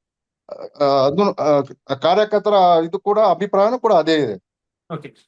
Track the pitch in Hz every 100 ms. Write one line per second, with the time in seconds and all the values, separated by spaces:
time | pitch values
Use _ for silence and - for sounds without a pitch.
0 | _ _ _ _ - - - - 139 139
1 | 139 165 202 - 143 143 139 - - 131
2 | 160 202 214 208 208 202 180 165 165 185
3 | 202 208 208 165 196 196 214 247 226 180
4 | 156 160 120 95 _ _ _ _ _ 151
5 | 139 -